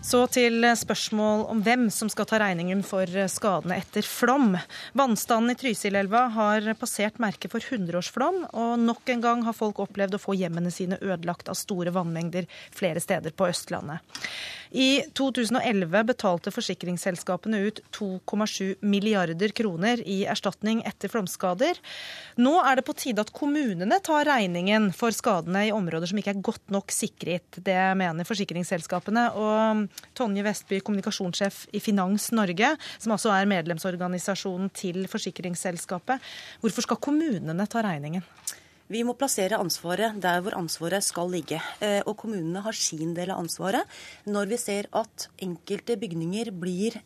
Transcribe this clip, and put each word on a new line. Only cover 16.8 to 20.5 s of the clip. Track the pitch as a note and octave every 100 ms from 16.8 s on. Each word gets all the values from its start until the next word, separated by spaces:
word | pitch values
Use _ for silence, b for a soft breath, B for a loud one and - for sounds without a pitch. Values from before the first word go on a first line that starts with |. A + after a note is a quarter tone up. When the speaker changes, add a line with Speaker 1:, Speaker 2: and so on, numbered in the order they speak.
| F3 F3+ - F3 - F3+ A3 A3 G3+
Speaker 1:
ut | G#3+ -
to | - G3+ F#3 -
komma | G#3 G#3+
sju | - F#3+ -
milliarder | G3+ G3+ G#3+ G#3 F3 E3 G#3+
kroner | - A3 E3 G3+ A#3+ G3+
i | G3 G3+
erstatning | G#3+ G3+